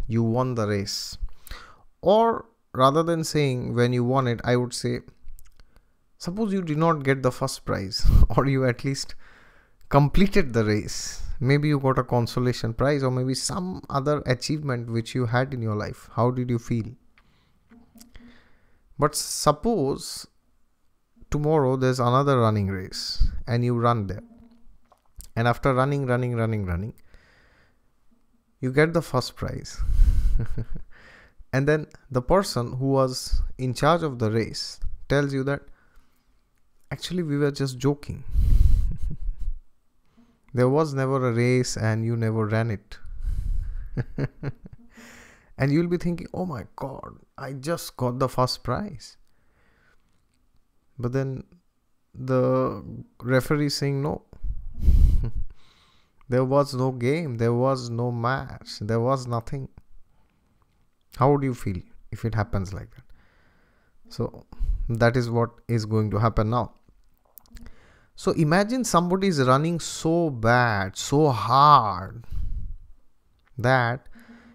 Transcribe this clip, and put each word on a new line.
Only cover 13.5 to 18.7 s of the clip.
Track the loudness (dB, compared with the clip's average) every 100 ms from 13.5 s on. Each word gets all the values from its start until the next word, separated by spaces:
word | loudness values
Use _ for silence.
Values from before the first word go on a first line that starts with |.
| -6 -6 -8 -6
other | -4 -2 -2
achievement | -2 -4 -2 -4 -4 -6 -4
which | -4 -4
you | -4 0
had | 0 -2
in | -4
your | -4 -4
life. | -6 -10 -10
How | -2 0
did | 0 -2
you | -4
feel? | -2 -4 -4 -12 _ _ _ _ _ _ _ -20 -20 -20 -20 -20 -20 -20 _ -20 _